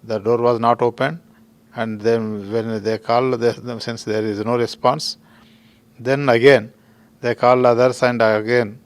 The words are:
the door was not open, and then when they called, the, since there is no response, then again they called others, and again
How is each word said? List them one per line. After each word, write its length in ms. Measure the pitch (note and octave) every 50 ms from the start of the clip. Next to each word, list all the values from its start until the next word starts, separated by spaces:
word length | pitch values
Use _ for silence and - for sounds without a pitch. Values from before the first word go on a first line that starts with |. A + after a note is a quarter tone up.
| _
the 160 | A2 A2+ G#2+
door 180 | G2 A2 A#2+ A#2
was 220 | A#2+ A#2+ B2 A2+
not 220 | A2+ A#2 A#2+ A#2 B2
open, 380 | A#2+ A#2 - C3 C#3 D#3+ E3+ _ _ _ _ _ _ _ _ _ _ -
and 260 | - A2+ A2+ A2 G#2
then 520 | G#2 A2+ A#2 A#2 A2+ A2 G#2+ G#2 G2+ G2 G#2+
when 280 | A#2 A2 A2+ A2+ G#2+
they 160 | G2+ A2 A2 G#2+
called, 420 | - - A#2 A#2+ B2+ C3 B2+ A#2
the, 380 | A#2 A#2+ - - A2+ A#2+ A#2+ A2
since 240 | - - A#2 A2+ -
there 180 | - G#2+ A2 G#2+
is 160 | A2 G#2 G2+ G#2+
no 120 | A2 A#2+
response, 600 | B2 A#2+ A2 - - - B2 C3+ D#3 - - - _ _ _ _ _ - _ _ _ _ _ _ _ _ _ _ _
then 300 | A2+ B2 C3+ C#3 C#3+ C#3
again 440 | A#2+ A#2 A#2 C#3 C#3 A#2+ G#2+ A2+ - _ _ _ _ _ _ _ _ _ -
they 120 | A#2+ A#2
called 320 | - - A#2+ B2+ B2+ B2
others, 340 | B2 A#2+ A2+ B2 C3 B2 - -
and 180 | B2 A#2+ A#2 A#2
again 560 | A2 G#2+ G#2+ G#2+ A2 A#2+ B2 A#2+ G#2 G#2+ B2+ _